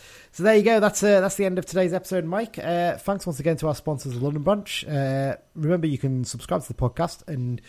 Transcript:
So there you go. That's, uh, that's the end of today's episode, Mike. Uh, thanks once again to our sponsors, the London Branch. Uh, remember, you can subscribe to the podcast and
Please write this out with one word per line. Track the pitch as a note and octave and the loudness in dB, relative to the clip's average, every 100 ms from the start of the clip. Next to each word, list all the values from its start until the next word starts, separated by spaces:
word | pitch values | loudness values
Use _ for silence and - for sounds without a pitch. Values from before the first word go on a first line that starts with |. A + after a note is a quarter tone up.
| - - - | -20 -20 -18
So | - | 0
there | F#3+ A3 | 4 6
you | |
go. | G#3 A3+ | 6 6
That's, | G3+ - | 4 4
uh, | G#3 G3 | 4 6
that's | F#3+ - | 4 0
the | F#3+ | -2
end | F3+ | -2
of | - | -2
today's | F3+ F3+ | 0 0
episode, | F#3 F3+ F#3 D#3+ | 0 -2 -4 -2
Mike. | F#3+ A3+ - | -4 -4 -6
Uh, | D#3+ F3 F3 - | -4 0 0 -2
thanks | - G3 - | -4 -4 -4
once | C#3 | -4
again | D#3 D#3+ | -2 0
to | D#3 | -2
our | C#3+ | -4
sponsors, | - C#3+ C#3 A#2+ | -4 -6 -6 -4
the | |
London | C#3 D3+ | -2 -2
Branch. | D3 G#3 G3+ - - | 0 0 -2 -8 -4
Uh, | D3 C3+ C3+ C#3 - _ | -2 0 0 -2 -4 _
remember, | - D3+ F3 D#3+ | -4 0 2 0
you | C3+ | -2
can | C#3 C3 A#2+ | -2 -2 -4
subscribe | A#2 - F3 | -8 -4 -4
to | - | -4
the | |
podcast | - B2 - E3 - - | -4 -4 -2 -4 -6 -10
and | C#3 B2 A#2+ | -6 -6 -6